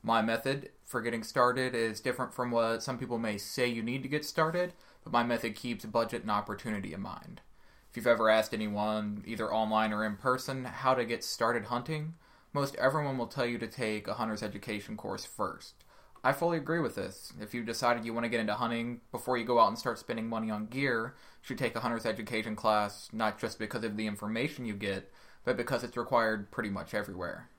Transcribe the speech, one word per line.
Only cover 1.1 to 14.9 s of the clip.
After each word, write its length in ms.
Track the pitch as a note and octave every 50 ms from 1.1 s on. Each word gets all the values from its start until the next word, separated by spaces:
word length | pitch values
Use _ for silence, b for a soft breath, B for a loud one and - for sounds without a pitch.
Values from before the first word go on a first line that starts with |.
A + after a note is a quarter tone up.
| A2+ A#2 A2+
started 500 | - - C3+ A#2+ B2 B2 C3 C3 B2+ B2
is 260 | A#2 A2+ A2+ G#2+ G2
different 320 | - B2+ B2 - A2 G2+ -
from 200 | - B2 A#2+ A#2+
what 320 | A#2 A#2 A2+ A2+ A2+ -
some 140 | - C3 A#2
people 200 | B2+ B2 B2 A2+
may 180 | A2+ A2 G#2
say 300 | G2+ - - - - B2
you 160 | A#2+ A#2+ A2+ A2
need 220 | A#2 B2 C3+ C3
to 40 | C3
get 160 | C#3+ D3+ D3
started, 480 | - - - D#3+ D#3+ E3 F3 F3+ F3 - B B B B B B
but 100 | - -
my 120 | A#2+ A#2+
method 320 | A#2+ A#2+ A2+ - A2+ G#2+
keeps 280 | - - B2 A#2 G2+ -
budget 380 | A2 G#2 A#2 A#2 G#2+ - A2+ -
and 80 | A2
opportunity 640 | G#2+ G#2 G#2 - G#2 - - - G#2+ G2+ G2 - D#2+
in 60 | F#2+
mind. 400 | G2 F#2+ - - - - - - - - b b b b b b b b
If 60 | -
you've 100 | B2 G#2+
ever 240 | A#2+ A#2 A2 A2+ A2
asked 240 | G#2+ A2 A2 - -
anyone, 720 | G#2+ G#2+ G#2+ G#2 G#2 G#2 G#2+ G#2+ G#2+ G#2 G#2 G#2 G#2 -
either 260 | - A2+ A2 A2+ - -
online 400 | A2 A2 A2 G#2+ G#2+ A2 A2 G#2+
or 140 | G#2 A2
in 80 | G#2+ G#2
person, 500 | G2 - C3 B2+ B2+ - - C3+ C3 B2+
how 300 | B2 - - C3+ C3 C3
to 100 | B2 A#2+
get 200 | A2 A#2 - -
started 400 | - - - A#2 A#2 A#2+ A#2 G#2
hunting, 500 | - A#2+ B2 B2 - D#3+ D#3 D3+ D#3+ E3 b b b b b b b b
most 240 | - - - -
everyone 420 | - - C3+ C#3+ D#3 D3 C#3+ C3+ B2+
will 80 | A#2
tell 180 | A2 - C#3 B2
you 140 | A#2+ A#2+ A2+
to 80 | A#2
take 400 | G#2+ - - B2 A2 G#2+ G#2+ G2+
a 80 | - -
hunter's 280 | A#2 A#2 A2 G#2+ G#2 A2+
education 540 | G#2 G2+ G#2 - - G#2+ G#2 G2+ -